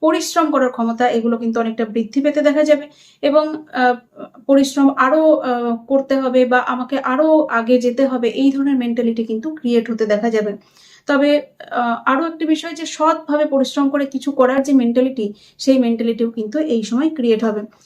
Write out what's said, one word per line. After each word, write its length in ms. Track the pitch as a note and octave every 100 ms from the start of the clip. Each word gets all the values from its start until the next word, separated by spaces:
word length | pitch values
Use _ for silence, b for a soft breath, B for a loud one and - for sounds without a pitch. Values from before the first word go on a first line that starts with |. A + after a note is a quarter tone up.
পরিশ্রম 500 | D#4 F4 - E4+ D#4
করার 200 | C#4 B3+
ক্ষমতা, 400 | A#3+ A3+ A3+ B3
এগুলো 260 | A#3 A#3 A#3
কিন্তু 240 | A#3 A#3
অনেকটা 240 | A3+ A3+
বৃদ্ধি 360 | A3 A3+ A3 C#4
পেতে 220 | D4 D4
দেখা 220 | D4 D4
যাবে। 240 | D4+ C#4+ D4 b b b
এবং, 400 | C#4+ D4 D#4 D#4 -
আহ, 220 | B3+ B3 A#3+ - - - _ -
পরিশ্রম 440 | C#4 C#4 C#4+ C#4 C4+
আরও, 400 | C4 D#4 D#4 D4
আহ, 400 | C4 A#3+ A#3+ A#3
করতে 440 | - C4+ C4+ C4+
হবে 240 | C4 B3+
বা 140 | B3 B3
আমাকে 400 | B3 B3+ B3+ C4+
আরও 480 | B3+ C4 D#4 D#4 C#4+
আগে 320 | A#3 A3+ B3+
যেতে 280 | A#3+ A#3+ C4+
হবে, 220 | B3+ A#3
এই 240 | - C4+
ধরনের 240 | C4+ C#4 C4
মেন্টালিটি 480 | A#3+ A#3 A#3 A3+
কিন্তু 300 | A3+ A3 D#4
ক্রিয়েট 360 | D#4 A#3+ A#3 A3+
হতে 160 | A3 G#3+
দেখা 240 | G#3 A3+
যাবে। 260 | A3 G#3 G3+ b b b b -
তবে, 360 | C#4 C#4+ D4 - - -
আহ, 260 | A#3+ A#3+ A#3 -
আরও 200 | C4+ E4
একটি 180 | D#4+
বিষয় 280 | D#4+ D#4 E4+
যে 140 | D#4+ D#4+
সৎভাবে 580 | - D#4 D#4 D4+ D4
পরিশ্রম 440 | D4+ C#4 B3+ C#4 C#4
করে 180 | C#4+ C#4
কিছু 260 | C4 C#4
করার 300 | C4+ B3+ C4+
যে 100 | C4+
মেন্টালিটি, 600 | C4+ A#3 B3 C4 B3+ G#3 G#3 B B
সেই 200 | - C4
মেন্টালিটিও 520 | A#3 A3+ A#3 A3+ A#3
কিন্তু 280 | A#3 G#3+ D4
এই 240 | D#4 A#3
সময় 280 | G#3 A#3 D#4
ক্রিয়েট 340 | D#4 A#3 A3
হবে। 180 | A3+ G#3 G#3+ b